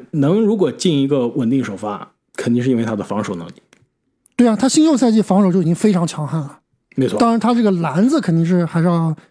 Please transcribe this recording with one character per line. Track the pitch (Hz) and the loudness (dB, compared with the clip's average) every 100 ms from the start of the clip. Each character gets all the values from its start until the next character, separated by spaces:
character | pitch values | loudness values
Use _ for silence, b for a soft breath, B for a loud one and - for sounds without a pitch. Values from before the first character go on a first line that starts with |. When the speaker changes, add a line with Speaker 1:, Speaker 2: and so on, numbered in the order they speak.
| - | -8
Speaker 1:
能 | 156 139 202 | -2 0 2
如 | 214 220 | 2 0
果 | 156 | 0
进 | - 180 143 | -2 -2 0
一 | 135 | 0
个 | 143 120 | 0 -2
稳 | 123 117 | -2 -2
定 | 135 | -2
首 | 120 95 | -4 -8
发， | 104 98 - _ _ - | -10 -10 -12 _ _ -8
肯 | - 120 | -2 -2
定 | |
是 | 123 | 0
因 | 120 | -2
为 | 113 | -2
他 | 107 | -6
的 | |
防 | 95 104 | -6 -6
守 | 104 90 | -6 -8
能 | 82 | -10
力。 | - _ _ _ _ _ _ _ - | -18 _ _ _ _ _ _ _ 0
Speaker 2:
对 | 240 | 2
啊， | 214 | 2
他 | 262 | 0
新 | 311 311 | 2 4
秀 | 277 | 4
赛 | 247 | 2
季 | 220 | 2
防 | 196 190 | 2 2
守 | 196 | 2
就 | 180 | 2
已 | 165 | 0
经 | 170 | 2
非 | 214 | 2
常 | 180 170 | 2 -2
强 | - 147 | -4 -6
悍 | 160 | -6
了。 | 143 - _ _ _ - | -8 -12 _ _ _ -4
Speaker 1:
没 | 131 | -2
错。 | - | 0
Speaker 2:
当 | 233 | 2
然 | 233 | 2
他 | 220 | 0
这 | 240 | 2
个 | 220 | 2
篮 | 185 160 139 233 | 0 -2 0 2
子 | 302 | 2
肯 | 185 165 | 0 0
定 | 165 | 2
是 | 180 165 | 0 0
还 | 170 | 0
是 | 170 | 0
要 | 170 165 156 b | 0 -2 -4 b